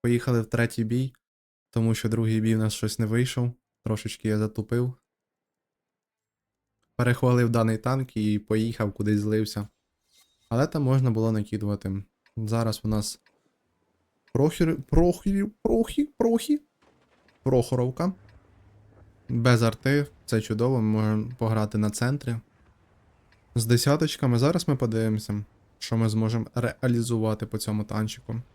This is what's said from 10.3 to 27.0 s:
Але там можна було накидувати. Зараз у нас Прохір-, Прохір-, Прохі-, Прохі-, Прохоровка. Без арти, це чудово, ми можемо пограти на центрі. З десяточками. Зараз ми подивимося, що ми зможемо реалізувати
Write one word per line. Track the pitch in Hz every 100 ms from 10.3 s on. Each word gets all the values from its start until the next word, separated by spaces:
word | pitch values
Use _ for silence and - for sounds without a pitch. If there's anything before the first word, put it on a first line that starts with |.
| _ _
Але | 117 151
там | 156
можна | 135 135 127
було | 110 113
накидувати. | 110 104 107 104 101 101 98 98 _ _ -
Зараз | 107 117 113 104
у | 107
нас | 107 104 - _ _ _ _ _ _ _ _ _ _ _
Прохір-, | 127 151 - 165 147
Прохір-, | - 165 175 175 202 196 208 -
Прохі-, | 220 226 226 - 294 _
Прохі-, | 240 233 - 294 _ _ _ _ _ _ _ _
Прохоровка. | 131 131 120 127 127 - 180 185 - - _ _ - - - - - _ -
Без | 120 120 120
арти, | 117 - 131 143 143 _
це | - 113
чудово, | - 110 120 131
ми | 107 107
можемо | 107 107 113 127
пограти | 113 110 107 107
на | 107
центрі. | 104 123 143 120 117 - _ _ _ _ _ _ _ _ _ _
З | 123
десяточками. | 110 120 139 156 156 - 131 117
Зараз | 139 180 -
ми |
подивимося, | 135 120 113 110 110 110 104 101 _ _ _
що | - 113
ми | 113
зможемо | 110 110 113 110
реалізувати | 120 120 - 127 120